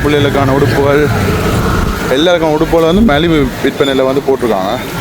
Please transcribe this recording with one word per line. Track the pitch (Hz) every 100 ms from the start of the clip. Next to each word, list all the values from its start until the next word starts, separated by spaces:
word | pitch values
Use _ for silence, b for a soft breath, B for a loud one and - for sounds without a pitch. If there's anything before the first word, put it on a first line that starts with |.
பிள்ளைகளுக்கான | 143 147 143 135 135 135
உடுப்புகள், | 143 135 139 143 147 98 98 - - - - - - - - 131
எல்லாருக்கும் | 175 175 160 151
உடுப்புகள் | 160 165 160
வந்து | 185 233
மலிவு | 143 170 160 131 110
விற்பனையில | 135 - 143 131 131
வந்து | 135 135
போட்டிருக்காங்க. | 131 120 101 95 123 - -